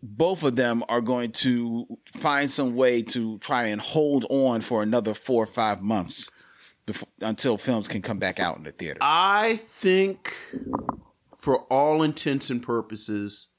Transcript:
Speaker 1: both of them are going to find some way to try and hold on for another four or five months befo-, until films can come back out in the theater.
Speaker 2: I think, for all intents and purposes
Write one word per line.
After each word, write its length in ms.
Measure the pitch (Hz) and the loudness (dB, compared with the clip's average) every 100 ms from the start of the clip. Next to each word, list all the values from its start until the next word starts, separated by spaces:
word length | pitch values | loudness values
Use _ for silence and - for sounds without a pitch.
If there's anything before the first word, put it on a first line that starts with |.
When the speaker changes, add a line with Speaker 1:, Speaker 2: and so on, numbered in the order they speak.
Speaker 1:
both 400 | 117 104 165 185 | -16 0 0 2
of 120 | 156 120 | 0 2
them 280 | 123 117 - | 2 0 0
are 120 | 120 | 0
going 300 | 117 123 120 | 2 0 0
to 520 | 113 131 120 117 117 117 113 - - | 0 2 2 0 -4 -8 -14 -16 -4
find 340 | 156 143 143 | 0 2 2
some 260 | 143 135 120 | 0 0 4
way 280 | 127 120 | 4 4
to 340 | 113 123 113 110 | 0 -2 -2 -6
try 280 | - 131 117 | -2 0 0
and 140 | 107 | -2
hold 460 | - 156 151 139 113 | -2 2 4 4 2
on 300 | 139 131 117 | 2 4 2
for 200 | 110 117 | 0 0
another 320 | 107 120 110 | 2 2 0
four 300 | 107 - 123 | -6 0 0
or 40 | 107 | 2
five 340 | - 110 101 | 0 0 0
months 460 | 98 110 85 - - _ - - - _ - | -2 -2 -2 -6 -10 _ -20 -20 -20 _ -10
befo-, 200 | 104 - _ | -10 -10 _
until 360 | 110 107 135 107 | -6 0 0 0
films 300 | - 117 101 | 0 -2 -2
can 140 | 107 | -6
come 160 | 90 104 | -6 -2
back 220 | 95 92 | -2 0
out 180 | 90 - | -2 -2
in 60 | |
the 80 | 76 | -10
theater. 260 | - 82 71 | -10 -10 -2
Speaker 2:
I 560 | 139 156 190 202 220 226 | 2 4 4 4 2 0
think, 760 | 220 - 190 185 196 190 - - - - - - - - - _ _ - | -6 -2 2 4 4 0 -10 -12 -12 -12 -6 -6 -6 -8 -8 _ _ -10
for 220 | - 127 - | 0 0 2
all 360 | 131 147 156 | 2 4 4
intents 480 | 156 147 - 139 - | 2 0 -2 -2 -2
and 120 | 123 | -6
purposes 880 | 120 117 110 107 - 107 101 - - | -2 -2 -2 -10 -6 -4 -4 -8 -14